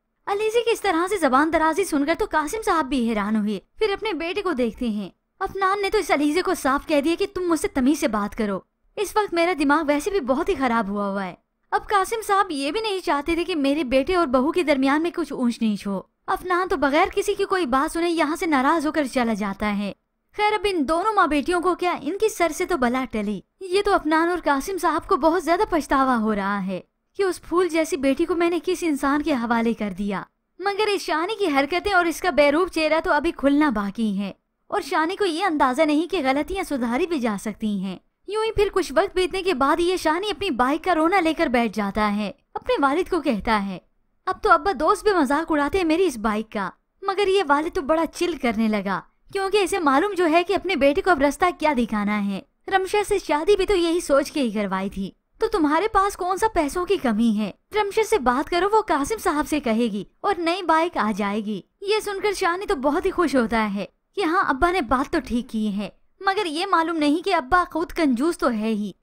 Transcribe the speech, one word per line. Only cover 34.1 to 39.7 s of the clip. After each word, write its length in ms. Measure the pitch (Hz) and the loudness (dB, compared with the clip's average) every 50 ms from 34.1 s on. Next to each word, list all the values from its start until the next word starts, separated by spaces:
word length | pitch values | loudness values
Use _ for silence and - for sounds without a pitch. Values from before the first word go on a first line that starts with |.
| 196 | -2
है 180 | 190 202 190 - _ _ _ _ _ _ - | -4 -6 -8 -10 _ _ _ _ _ _ -6
और 120 | - 392 349 | -6 -6 -4
शानी 340 | - 370 330 311 339 392 | -2 0 0 0 0 0
को 80 | 381 415 | 0 -2
ये 180 | 370 302 320 392 | -2 0 0 -2
अंदाजा 420 | 381 320 294 302 254 254 254 320 | 0 0 2 2 2 2 2 2
नहीं 220 | 302 302 294 339 311 | 2 2 2 0 0
कि 140 | - 359 262 | -2 -2 0
गलतियाँ 420 | 262 262 285 302 302 370 392 349 | 0 0 0 0 -4 -4 -6 -4
सुधारी 420 | - 294 262 247 233 233 262 359 | -4 -4 -2 -2 -2 0 0 0
भी 120 | 330 339 294 | 0 -2 -2
जा 180 | 226 233 208 | -2 -2 -4
सकती 420 | 185 - 226 202 - - 214 208 196 | -4 -6 -8 -8 -6 -4 -4 -4 -4
हैं। 200 | 185 196 185 - _ _ _ _ _ - | -4 -6 -8 -10 _ _ _ _ _ -6
यूं 160 | 392 440 440 | -4 -2 -2
ही 60 | 453 | 0
फिर 180 | 427 - 415 392 | 2 2 2 2
कुछ 240 | 403 392 320 - 262 | 2 -2 -2 0 0
वक्त 220 | 294 370 381 - | 0 0 0 0
बीतने 260 | 359 370 320 - 381 339 | 0 -2 0 -2 -2 -2
के 120 | 370 349 | -2 0
बाद 260 | 247 269 277 | 0 2 0